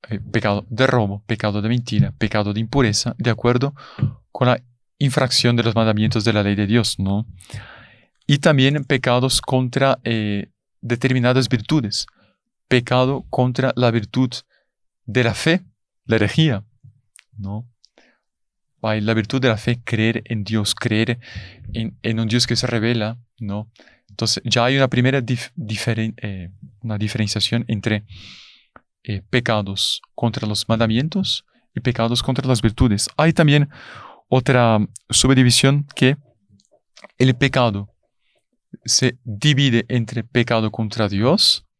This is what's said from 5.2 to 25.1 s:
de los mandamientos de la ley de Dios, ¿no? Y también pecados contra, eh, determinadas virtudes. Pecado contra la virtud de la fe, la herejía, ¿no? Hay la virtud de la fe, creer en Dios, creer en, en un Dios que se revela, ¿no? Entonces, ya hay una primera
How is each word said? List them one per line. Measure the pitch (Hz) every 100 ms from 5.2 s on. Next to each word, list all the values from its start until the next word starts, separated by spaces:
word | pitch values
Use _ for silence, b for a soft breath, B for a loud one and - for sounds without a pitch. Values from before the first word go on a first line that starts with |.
| 127 - 123 120
de |
los | 113
mandamientos | 113 110 107 107 117
de | 107
la | 104
ley | 101
de | 101 101
Dios, | 117 107 -
¿no? | 95 101 - B B B B B B B B _ -
Y | 143
también | 165 143 131 147
pecados | 131 135 127 123 127 -
contra, | - 131 127 131 135 127
eh, | - 113 104 101 - _ _ _
determinadas | 117 120 131 127 120 127 120
virtudes. | 120 - 156 110 - - b b b _ _ _
Pecado | 123 123 127 127 139 -
contra | - 127 120 131
la | - 120
virtud | 113 101 123 127 - _ _ _ _ _ _
de | - 110
la | 117
fe, | - 165 180 - _ _ _
la | - 110
herejía, | 104 - 160 104 101 _ - _ _ _ _ 104
¿no? | 98 107 120 _ _ b b b _ _ _ _ _ _
Hay | 110 107
la | 104
virtud | 113 107 131
de | 127
la | 107
fe, | - 120
creer | - 110 110 -
en | - 113
Dios, | 101 110 101
creer | - 120 110 113 117 B B B B -
en, | 110 113 -
en | 113 113
un | 113
Dios | 120 -
que | 123
se | 120
revela, | 113 113 120 107 120 _ _
¿no? | 104 101 107 b b b b
Entonces, | 98 110 - -
ya | 120
hay | 120 135
una | 131
primera | 123 127